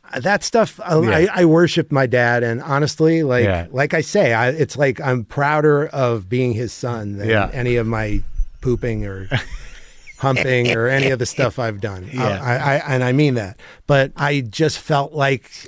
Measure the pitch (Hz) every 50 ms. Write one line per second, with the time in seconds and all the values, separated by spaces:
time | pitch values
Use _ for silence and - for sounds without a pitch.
0 | _ - - 135 120 180 202 196 - - - 233 214 - - - - 180 170 156
1 | 135 113 101 - 170 208 196 202 180 165 156 165 175 156 - 170 156 - 143 139
2 | 135 123 120 123 120 120 120 120 120 117 117 120 - 160 139 139 151 143 - -
3 | 160 160 165 165 160 139 123 123 113 101 92 85 85 85 - 127 143 147 - 160
4 | 151 - - 208 190 127 113 110 117 123 143 160 151 113 - 120 147 139 120 -
5 | 151 135 127 123 110 - - - 143 143 151 156 151 156 147 143 147 156 - 143
6 | 131 123 117 113 92 92 123 127 127 123 113 107 123 104 - - - 123 120 113
7 | 107 101 101 98 101 113 110 107 98 95 - 135 123 123 120 120 113 110 117 110
8 | 110 107 104 - - - - - - - - - - 131 120 113 127 123 113 107
9 | 107 101 98 95 95 95 - 120 - - - - - - - - - - - -
10 | - - - - - 135 135 - - 131 127 123 120 120 120 113 113 123 135 135
11 | 135 135 135 117 123 110 - - 135 117 101 - 123 113 104 98 101 107 98 95
12 | 92 95 - 127 127 - 101 95 - 123 123 127 143 147 139 147 151 147 135 127
13 | 127 123 127 139 151 147 127 117 104 92 101 - - - - - - - 147 139
14 | 135 - - - 147 143 147 143 127 107 - - 160 151 - - - - 156 139
15 | 143 156 156 151 139 139 139 120 _ - - - -